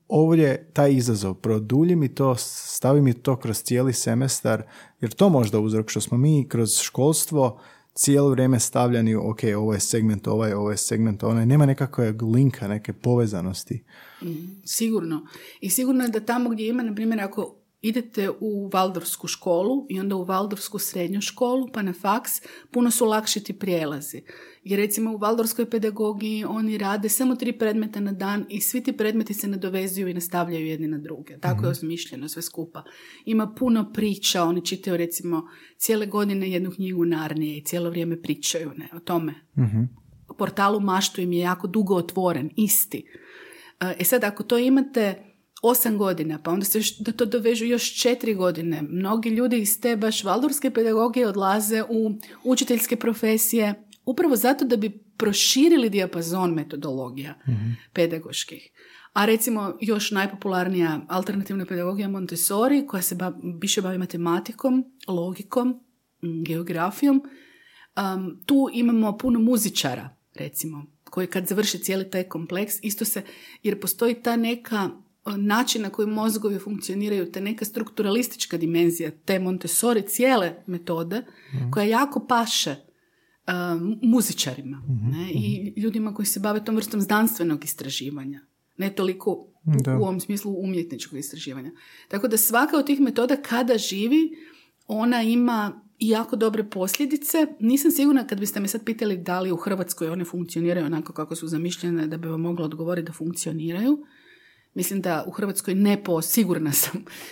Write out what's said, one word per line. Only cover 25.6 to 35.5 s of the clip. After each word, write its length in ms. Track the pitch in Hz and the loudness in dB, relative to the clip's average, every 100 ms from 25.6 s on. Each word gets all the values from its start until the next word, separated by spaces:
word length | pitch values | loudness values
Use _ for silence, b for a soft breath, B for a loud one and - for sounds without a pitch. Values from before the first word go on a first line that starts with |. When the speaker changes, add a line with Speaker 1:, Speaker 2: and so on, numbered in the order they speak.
| 226 | -2
Speaker 2:
pedagogiji 720 | 226 214 208 214 202 214 214 | 0 -2 0 -2 -2 -4 -4
oni 340 | 208 214 220 214 | -4 -2 -2 -2
rade 300 | 202 208 208 | -2 -2 0
samo 260 | - 254 240 | 0 2 0
tri 160 | 240 | -2
predmeta 480 | 240 220 214 214 208 | 0 0 0 -2 -4
na 120 | 202 | -6
dan 320 | 196 196 202 - | -4 -4 -4 -4
i 120 | 208 | -6
svi 220 | - 254 | -4 -2
ti 100 | 247 | -4
predmeti 420 | - 214 220 214 | -2 0 0 -2
se 140 | 202 202 | -4 -6
nadovezuju 600 | 196 185 190 190 185 190 | -6 -4 -4 -4 -4 -4
i 60 | |
nastavljaju 520 | 175 170 180 175 165 156 | -4 -4 -2 -2 -2 -4
jedni 220 | 156 156 | -4 -4
na 100 | 151 | -4
druge. 400 | 151 143 147 - | -8 -12 -14 -6
Tako 180 | 151 110 | -2 0
je 40 | |
Speaker 1:
Mhm. 100 | 117 | 0
Speaker 2:
osmišljeno 580 | 135 160 170 - - 147 | -2 -4 -8 -10 -12 -10
sve 140 | 160 | -10
skupa. 420 | 170 - 165 - - B B B | -10 -10 -12 -14 -20 B B B
Ima 220 | - 220 214 | -2 0 0
puno 440 | - 254 226 208 | 0 2 2 0
priča, 500 | - 214 196 - 190 | -2 -2 0 -2 2
oni 220 | 170 175 | 2 2
čitaju 320 | 175 185 - 175 | -2 -6 -2 -2
recimo 460 | 170 - 175 165 165 | -2 -4 -4 -4 -4